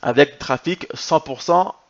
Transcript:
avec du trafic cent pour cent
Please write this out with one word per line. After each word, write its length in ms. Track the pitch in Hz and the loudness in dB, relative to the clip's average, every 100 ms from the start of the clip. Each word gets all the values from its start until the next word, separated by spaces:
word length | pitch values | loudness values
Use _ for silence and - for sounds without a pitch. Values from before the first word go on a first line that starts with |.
avec 300 | 123 120 139 | 0 4 4
du 60 | - | 2
trafic 480 | - 127 - 180 - | -6 -4 -4 -6 -8
cent 240 | 139 - 160 | -12 -2 -2
pour 240 | 151 131 | -2 -10
cent 320 | - 175 185 - | 0 2 2 -6